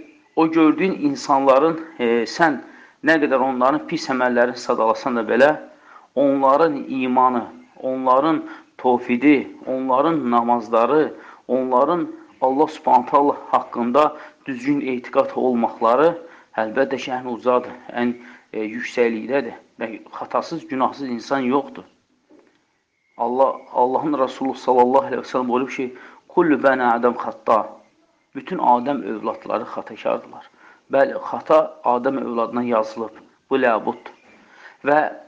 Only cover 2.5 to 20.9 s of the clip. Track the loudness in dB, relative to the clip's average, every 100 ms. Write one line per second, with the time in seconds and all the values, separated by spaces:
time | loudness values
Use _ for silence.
2.5 | 0 -8 -20 -20 _ 0 2 2 2 0
3.5 | 2 2 0 -2 -6 -4 0 2 2 2
4.5 | 0 -4 0 0 0 -2 -4 0 4 4
5.5 | 2 -8 -20 -20 -20 _ 0 2 4 4
6.5 | 4 2 0 -6 -4 0 2 2 2 -6
7.5 | -14 -20 -10 -6 -2 2 4 4 0 -4
8.5 | -16 -20 -4 0 0 0 2 4 4 2
9.5 | -10 -8 -4 0 2 2 0 0 0 2
10.5 | 0 0 2 4 2 0 -4 -20 -16 -4
11.5 | -4 0 2 2 0 -4 -10 -20 _ 0
12.5 | 2 0 -2 2 2 4 2 2 0 -2
13.5 | -2 -2 -4 0 2 2 0 -16 _ -12
14.5 | -6 -2 -2 -2 -6 -2 0 0 0 0
15.5 | 0 -2 0 2 4 2 0 -8 -20 _
16.5 | -6 -4 -2 -2 -4 -6 -8 -8 -4 0
17.5 | 0 -2 -12 -12 -4 -4 -4 -12 -20 _
18.5 | -8 -8 -8 -4 0 0 0 -2 -4 -4
19.5 | -10 _ -12 -10 -10 -14 -14 -6 -4 -4
20.5 | -8 -6 -2 -2